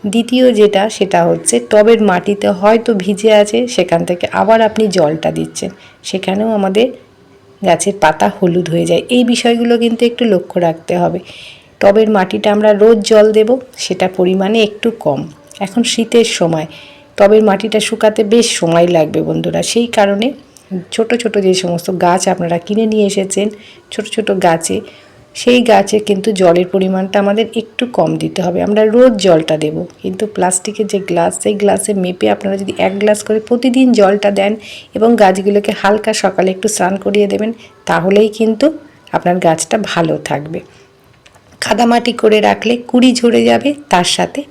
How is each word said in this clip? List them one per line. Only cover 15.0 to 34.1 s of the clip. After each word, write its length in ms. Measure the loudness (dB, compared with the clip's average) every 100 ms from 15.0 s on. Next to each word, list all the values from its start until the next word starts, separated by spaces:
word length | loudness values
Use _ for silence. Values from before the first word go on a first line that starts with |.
কম। 160 | -4 -4 -6 -16 -20 -10 -6
এখন 160 | -2 -2
শীতের 360 | -2 2 2 2 0
সময়, 300 | -2 -2 -6 -14 -20 -20 -18 2
টবের 260 | 4 6 4
মাটিটা 300 | 0 -2 -2 -2
শুকাতে 340 | 0 0 0 2
বেশ 140 | 2 2 -2
সময় 280 | 0 2 2 2
লাগবে 220 | 0 -2 -4
বন্ধুরা, 320 | -4 -4 -4 -2
সেই 160 | -2 -2 0
কারণে 300 | 0 0 -4 -6 _ -20 _ -12 -8 -6
ছোট 140 | -2 -2
ছোট 120 | -2 0 0
যে 80 | 0
সমস্ত 240 | -2 -6 -6 -2
গাছ 180 | 0 0 0
আপনারা 240 | -2 -4 -4 -4
কিনে 200 | -2 0
নিয়ে 140 | 0 0
এসেছেন, 360 | -2 -4 -4 -4 -6 -20 -20 _
ছোট 120 | -12 -8 -6
ছোট 120 | -4 0 0
গাছে, 300 | 0 -2 -8 -8 -20 -20 _ _ -4
সেই 240 | 2 2 4
গাছে 260 | 2 2 -2 0
কিন্তু 200 | -2 -2 2
জলের 260 | 2 2 0
পরিমাণটা 440 | -2 -2 -2 -2 -2
আমাদের 220 | 0 0 -2 -6
একটু 220 | -8 -8 -4 -2
কম 120 | -2 -2
দিতে 180 | -6 -4 -4
হবে। 140 | -2 -2
আমরা 140 | 2 2
রোজ 200 | 4 4 4 2
জলটা 300 | 2 2 -2
দেব, 140 | -2 -6 -10 -10
কিন্তু 220 | -10 -6 -8 -2
প্লাস্টিকের 520 | -2 -2 -6 -6 -4
যে 80 | -4 -4
গ্লাস, 240 | -2 -2 -2
সেই 120 | -6 -2
গ্লাসে 300 | 0 0 -2 -4
মেপে 240 | -4 -2 -2 -2
আপনারা 200 | -4 -6
যদি 120 | -6 -4 -4
এক 60 | 0
গ্লাস 180 | 0 0 -2
করে 120 | -4 -2
প্রতিদিন 380 | -2 0 2 2 4
জলটা 300 | 4